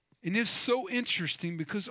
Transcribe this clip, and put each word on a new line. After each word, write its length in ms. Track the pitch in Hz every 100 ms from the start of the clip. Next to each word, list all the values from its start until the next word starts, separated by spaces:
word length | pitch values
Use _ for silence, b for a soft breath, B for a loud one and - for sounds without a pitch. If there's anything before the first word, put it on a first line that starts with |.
| _ _
And 120 | 175 202
it's 140 | 233
so 400 | - - 247 190
interesting 640 | 247 240 - 160 - 170 170
because 320 | 160 208 196